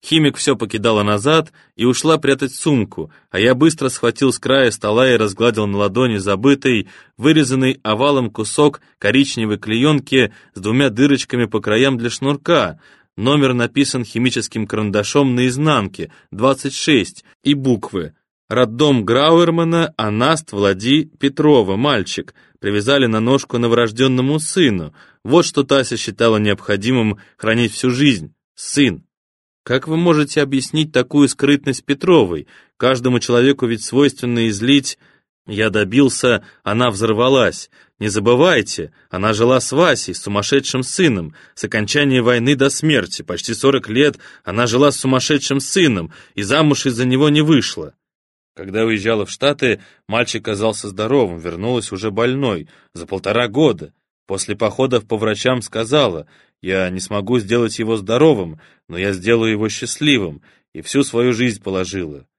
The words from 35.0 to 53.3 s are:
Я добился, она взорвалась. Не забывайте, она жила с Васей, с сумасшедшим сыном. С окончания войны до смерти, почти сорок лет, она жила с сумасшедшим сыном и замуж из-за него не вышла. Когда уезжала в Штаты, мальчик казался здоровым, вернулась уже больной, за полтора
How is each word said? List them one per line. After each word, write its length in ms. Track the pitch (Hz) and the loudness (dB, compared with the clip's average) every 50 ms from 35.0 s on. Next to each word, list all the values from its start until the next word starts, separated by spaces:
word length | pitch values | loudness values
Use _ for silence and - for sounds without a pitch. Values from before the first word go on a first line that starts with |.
| _ _ _ _ _ _ _ _ _ - | _ _ _ _ _ _ _ _ _ -10
Я 240 | 107 101 107 110 | -4 -2 -2 0
добился, 720 | 95 107 104 92 110 131 143 131 - - - 127 117 101 - - _ _ _ | 0 0 -2 0 2 2 2 2 2 0 0 0 0 0 -4 -10 _ _ _
она 280 | 98 104 113 123 123 | -4 -2 0 0 0
взорвалась. 800 | 101 95 110 110 110 104 120 127 139 131 117 92 - - - - _ _ _ _ _ _ | 0 -2 -2 -2 0 2 2 2 4 4 2 2 0 -4 -16 -18 _ _ _ _ _ _
Не 120 | 101 107 | -8 -4
забывайте, 840 | 98 107 98 113 123 123 151 185 170 127 101 - - - 82 - _ _ _ _ | -4 -2 2 2 4 4 4 4 4 2 0 -2 -6 -10 -10 -12 _ _ _ _
она 240 | - 92 98 107 110 | -8 -2 -2 0 0
жила 260 | 104 117 123 131 127 | 2 2 2 2 2
с 120 | 123 - | 0 -2
Васей, 420 | 131 139 175 175 135 - - - 87 | 0 2 2 2 2 0 -4 -10 -10
с 80 | - | -10
сумасшедшим 600 | - 101 101 101 101 - 139 139 135 - - 131 127 | -8 -4 -4 -4 -2 0 0 0 0 -2 -4 -4 -4
сыном. 500 | - - - 185 156 117 95 82 76 - - - _ _ | -4 -2 0 2 2 2 0 -4 -8 -12 -18 -20 _ _
С 80 | - - | -12 -10
окончания 580 | 104 - 113 104 101 - 147 147 139 131 127 | -4 -4 -4 -4 -2 0 0 0 2 2 2
войны 340 | 117 117 123 120 117 131 147 | 2 2 2 2 2 0 2
до 140 | 127 135 139 | 2 2 0
смерти, 540 | 139 - - 156 151 123 92 85 - - - | 0 -2 -2 0 0 0 -2 -4 -8 -14 -10
почти 320 | - 90 87 - - 113 | -10 -10 -8 -6 -8 -6
сорок 340 | 110 - 135 139 127 - 104 | 0 0 0 0 0 -2 -2
лет, 300 | 107 123 147 147 - - - - - - _ | 0 2 2 2 0 -4 -20 -20 -20 -18 _
она 240 | - 92 110 123 120 | -6 -2 -2 0 0
жила 240 | 110 123 143 143 | 2 2 2 2
с 80 | 135 - | 2 0
сумасшедшим 600 | - 135 131 127 123 - 156 139 - - 139 139 | -2 0 0 0 0 0 0 -2 0 -2 -4 -4
сыном 520 | 135 - - 202 180 147 117 92 82 - - - - _ _ | -4 -2 0 2 2 2 2 -2 -4 -8 -14 -20 -20 _ _
и 80 | - 101 | -8 -4
замуж 420 | 95 131 151 160 151 143 - - | 0 2 2 4 2 2 2 0
из-за 200 | 135 120 110 127 | -4 -2 -2 0
него 240 | 127 127 131 147 151 | 0 2 2 2 2
не 120 | 147 151 | 4 2
вышла. 540 | 156 151 160 131 110 - - - 80 71 _ _ _ _ _ _ _ _ _ _ _ _ _ | 4 4 4 2 2 -2 -8 -10 -12 -14 _ _ _ _ _ _ _ _ _ _ _ _ _
Когда 300 | - 92 95 95 107 113 | -16 -14 -6 -4 -2 0
уезжала 400 | 113 113 104 95 113 113 107 98 | 0 -2 -2 -2 -2 -2 -2 -2
в 40 | 90 | -6
Штаты, 520 | - - - 143 147 143 - 123 104 98 - _ _ _ _ - | -8 -2 -2 -2 0 0 0 -2 -2 -2 -6 _ _ _ _ -6
мальчик 380 | 107 117 123 - - 113 107 | -4 -4 -2 -2 -4 -8 -6
казался 420 | - 107 101 107 113 107 - - 104 | -6 -4 -2 -2 -2 -2 -4 -10 -12
здоровым, 520 | 95 95 107 110 135 143 120 95 85 85 | -6 -6 -2 0 2 2 0 0 -4 -8
вернулась 520 | 80 87 85 85 101 120 127 120 104 - | -10 -10 -8 -6 -4 -4 -4 -4 -4 -6
уже 180 | 104 92 104 110 | -10 -6 -6 -6
больной, 600 | 98 104 117 123 127 135 139 123 101 82 76 _ _ _ _ _ _ | -2 -2 -2 -2 0 -2 -2 -2 -2 -4 -6 _ _ _ _ _ _
за 120 | 87 85 | -18 -12
полтора 440 | - 98 95 - 95 | -8 -10 -6 -4 -2